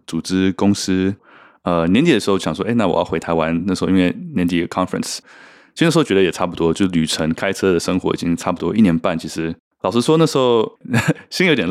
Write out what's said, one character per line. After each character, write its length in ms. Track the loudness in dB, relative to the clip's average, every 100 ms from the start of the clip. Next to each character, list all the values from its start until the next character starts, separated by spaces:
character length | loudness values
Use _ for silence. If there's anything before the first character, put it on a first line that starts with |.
| -6
组 140 | -8
织 320 | -4 0 0
公 220 | 2 0
司。 420 | 0 0 0 0 -4 _ -20 -20 _
呃， 240 | -2 0 2
年 180 | 2
底 80 | 4
的 80 | 2
时 80 | 2
候 100 | 0
想 160 | -2
说， 80 | -4 -2
诶， 80 |
那 120 | 0 0
我 120 | 0
要 60 |
回 140 | 0 -2
台 140 | -2
湾， 320 | 0 0 -2 -2
那 80 |
时 80 | -2
候 60 | 2
因 80 | 2
为 180 | 2 -2 -6
年 120 | -2 0
底 120 | 0
有 80 | -2
conference， 540 | -4 -4 -4 -6 -10 -14 -20 -20 -20 _
其 40 | 0
实 80 | 2
那 40 |
时 60 | 2
候 80 |
觉 100 | 2
得 80 | 4
也 80 | 2
差 160 | 0 -4
不 80 |
多， 200 | 0 0
就 120 | 2 0
旅 180 | 0 -2
程 260 | -2 -2
开 180 | -2 -4
车 220 | 0 2
的 80 | 2
生 180 | 0 -2
活 140 | -2
已 60 | -2
经 180 | -2 -2
差 160 | -4
不 80 | -4
多 160 | -2 2
一 60 |
年 140 | 4 2
半。 200 | -2 -4
其 80 | -6
实 300 | -6 -8 -8 _ _
老 100 | -2
实 120 | 0
说， 160 | 2 4
那 80 | 4
时 100 | 2
候 420 | 2 2 0 -6 -4 -2
<laughs> 300 | 0 -4 -6
心 160 | -2 2
有 80 |
点 120 | 2 2